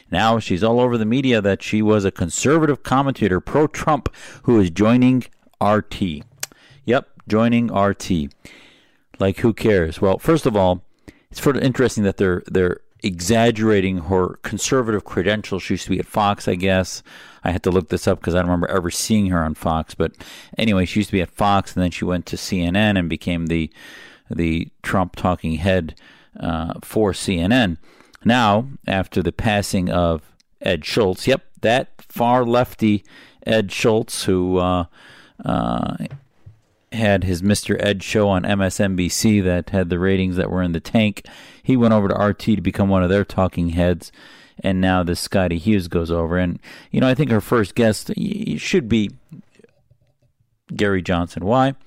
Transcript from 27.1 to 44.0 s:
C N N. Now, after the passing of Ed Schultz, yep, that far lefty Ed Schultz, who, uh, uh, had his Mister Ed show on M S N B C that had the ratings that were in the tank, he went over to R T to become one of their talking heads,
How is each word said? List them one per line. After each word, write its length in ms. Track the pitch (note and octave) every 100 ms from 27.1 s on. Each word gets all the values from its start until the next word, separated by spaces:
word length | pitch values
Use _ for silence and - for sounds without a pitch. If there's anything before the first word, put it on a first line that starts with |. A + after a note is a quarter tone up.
C 280 | F2 - F2
N 100 | F2+
N. 280 | B2+ G2+ D#2+ - - _ -
Now, 440 | G#2+ B2 G#2+ G#2 C3+ - -
after 340 | G2 F#2 G2
the 120 | E2+
passing 580 | - A2 G#2 G2 G2 F2
of 320 | F2+ E2+ D#2+ - _ _ _
Ed 240 | - E2+
Schultz, 420 | - A#2+ G2 F2+ -
yep, 180 | C3 - -
that 380 | G#2+ B2+ - - -
far 360 | - A#2 B2+
lefty 600 | A#2 A#2+ B2+ - A2 G#2 - - - _
Ed 280 | - A2 G2
Schultz, 540 | - B2 A2 - - -
who, 320 | F#2 F2+ F#2
uh, 260 | F2+ F2+ E2+ - - - - -
uh, 520 | - - A#1 A#1 - - - - _ _ - - _ _ _
had 320 | A2 G#2+ G2
his 180 | F2+ E2+
Mister 400 | G2 G#2+ - F#2+
Ed 200 | G2+ G2
show 240 | - A2+ G2+
on 160 | F#2
M 160 | - G2+
S 180 | F#2+ -
N 160 | G2
B 140 | F#2 F2
C 320 | - A2+ G#2
that 300 | F#2 F2 -
had 200 | G2 F2
the 80 | F2
ratings 380 | F#2+ F#2+ F#2 F2+
that 140 | G#1
were 120 | F2+
in 80 | F2+
the 80 | E2
tank, 480 | - A2+ G#2 - - - - -
he 160 | - C3
went 160 | A#2
over 140 | A2 G2
to 80 |
R 180 | - G#2
T 220 | G2 -
to 80 | G2
become 260 | F2+ - G2
one 140 | F#2+
of 60 | F2+
their 160 | G2+
talking 460 | G2 - F#2 - E2+
heads, 420 | E2 F2 E2+